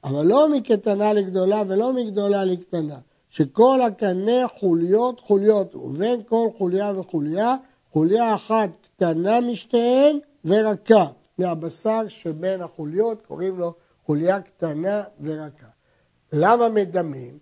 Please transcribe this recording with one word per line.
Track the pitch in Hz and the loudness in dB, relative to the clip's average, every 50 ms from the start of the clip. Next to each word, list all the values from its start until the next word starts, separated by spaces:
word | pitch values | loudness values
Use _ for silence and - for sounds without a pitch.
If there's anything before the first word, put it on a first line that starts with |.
| - | -6
אבל | 139 135 143 151 | -4 -4 2 2
לא | 170 208 277 302 311 | 4 6 6 4 4
מקטנה | 302 269 - - 226 202 - 220 202 196 208 214 214 | 2 0 2 0 0 0 2 -2 0 2 2 2 2
לגדולה | 208 196 190 185 190 185 190 208 214 214 190 | 2 0 0 -2 0 0 2 2 0 -2 -2
ולא | 190 196 226 254 262 | 0 0 0 0 -2
מגדולה | 254 240 214 196 208 202 202 202 196 196 | -2 -4 -4 -4 -2 0 0 0 0 0
לקטנה, | 185 180 175 180 _ - 170 156 147 147 127 123 _ _ _ _ _ | -2 -2 -4 -6 _ -6 -6 -6 -6 -8 -14 -20 _ _ _ _ _
שכל | _ - 156 135 _ - 226 254 269 262 | _ -2 -2 -2 _ 4 4 6 6 4
הקנה | 247 233 196 - 220 196 180 185 196 214 240 254 254 226 | 2 0 0 -2 -2 -2 -2 -2 0 0 0 0 0 -2
חוליות | - - 202 185 165 170 170 175 190 220 240 254 240 - | -4 -4 0 0 2 2 2 2 2 2 2 0 -4 -6
חוליות, | _ - 208 196 196 208 214 208 190 170 - | _ 0 0 2 4 4 2 2 0 -4 -8
ובין | 131 127 - 135 151 196 226 247 240 208 - | -14 -12 -10 -6 -4 -2 -2 -2 -2 -2 -2
כל | 233 226 233 220 220 - | 0 0 0 -2 -2 -2
חוליה | 196 180 175 190 202 208 202 | -4 -2 -2 -2 -2 -2 -4
וחוליה, | 190 175 - - 160 143 147 160 185 214 240 254 269 262 _ _ _ _ _ _ | -6 -8 -6 -4 -4 -4 -2 -2 -2 0 0 -2 -2 -6 _ _ _ _ _ _
חוליה | 156 156 170 196 226 233 226 214 | 0 2 2 2 2 2 2 0
אחת | 196 - - 220 220 214 190 165 _ | -2 -2 -2 0 0 0 -2 -4 _
קטנה | _ _ _ _ 190 170 160 160 170 196 220 240 | _ _ _ _ -2 0 0 0 0 2 2 2
משתיהן | 247 240 240 185 - _ - 233 233 240 247 262 277 294 302 285 - _ _ _ _ | 0 -2 -4 -6 -8 _ 0 0 2 4 4 4 4 4 2 0 -8 _ _ _ _
ורכה, | 160 190 214 220 214 208 202 _ - 220 214 175 139 - _ _ _ _ - | 0 2 2 2 2 -2 -4 _ 4 4 4 4 2 -4 _ _ _ _ -6
מהבשר | 185 180 170 160 160 165 165 - - 220 220 226 220 202 | -4 -4 -4 -6 -8 -12 -12 -6 -4 -4 -4 -4 -4 -8
שבין | - - - 170 156 156 165 185 190 185 | -12 -12 -10 -10 -10 -6 -4 -4 -4 -4
החוליות, | 175 160 _ - 156 147 156 185 220 233 220 214 | -8 -12 _ -12 -12 -8 -2 -2 -2 -2 -2 -8
קוראים | _ _ 147 151 180 190 190 180 | _ _ -10 -6 -6 -6 -4 -4
לו | 175 170 170 _ _ _ _ _ _ | -6 -8 -8 _ _ _ _ _ _
חוליה | - 151 147 160 175 190 202 | -4 -2 0 0 0 0 -2
קטנה | 180 - _ _ - 165 147 151 165 190 202 208 202 208 _ _ | -4 -12 _ _ -6 -6 -6 -4 -4 -4 -4 -4 -6 -8 _ _
ורכה. | 147 151 156 151 156 147 - _ - - _ _ _ _ _ _ _ _ _ _ _ _ - | -10 -10 -10 -10 -10 -14 -18 _ -20 -20 _ _ _ _ _ _ _ _ _ _ _ _ -2
למה | 147 160 196 233 240 233 226 | 0 4 4 4 4 2 2
מדמים? | 220 214 196 175 165 180 170 160 139 131 123 123 135 151 | 2 0 -2 0 -2 -4 -4 -4 -8 -12 -14 -16 -18 -20